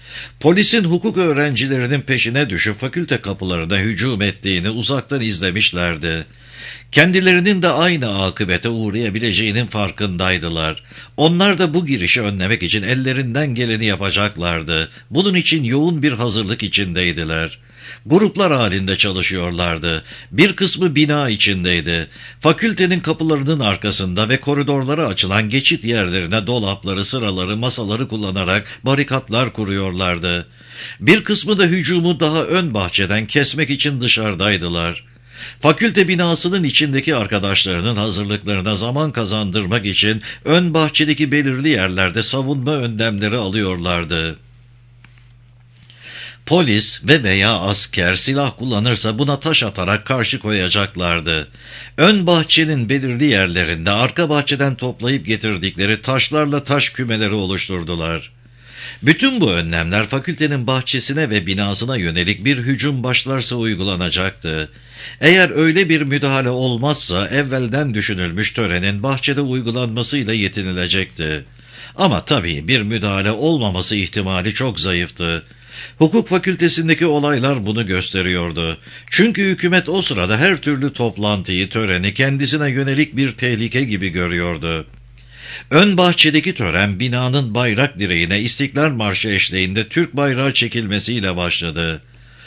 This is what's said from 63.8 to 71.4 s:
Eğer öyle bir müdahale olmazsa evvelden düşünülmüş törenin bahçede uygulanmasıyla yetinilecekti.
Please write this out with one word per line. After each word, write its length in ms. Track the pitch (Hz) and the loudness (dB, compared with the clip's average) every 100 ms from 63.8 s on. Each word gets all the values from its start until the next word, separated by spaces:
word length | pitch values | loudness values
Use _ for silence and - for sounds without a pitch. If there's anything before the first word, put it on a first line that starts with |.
| 98 90 90 85 95 - 82 78 76 - - - - - | -2 -2 -2 -2 -2 -4 -6 -4 -6 -10 -20 -18 -18 2
Eğer 280 | 151 185 175 135 | 6 6 6 4
öyle 340 | 160 160 185 | 2 4 4
bir 120 | 160 | 2
müdahale 480 | 147 143 139 135 127 | 0 0 0 0 0
olmazsa 800 | 127 131 120 139 147 - 90 101 | 0 0 0 0 -2 -2 -2 -2
evvelden 640 | 139 139 131 123 131 147 | -2 -2 -2 -2 -2 -2
düşünülmüş 580 | 107 - 95 87 85 110 | 0 -2 -2 -2 -2 -2
törenin 520 | - 104 90 95 101 | -2 0 0 0 -2
bahçede 380 | 127 135 143 139 | -2 -2 -2 0
uygulanmasıyla 920 | 139 131 117 117 120 113 117 143 107 | 0 -2 -2 -2 -2 -4 -2 -2 0
yetinilecekti. 1120 | 113 98 107 95 90 90 95 92 - 78 76 | 0 0 -2 -4 -2 -2 -2 -2 -4 -4 -4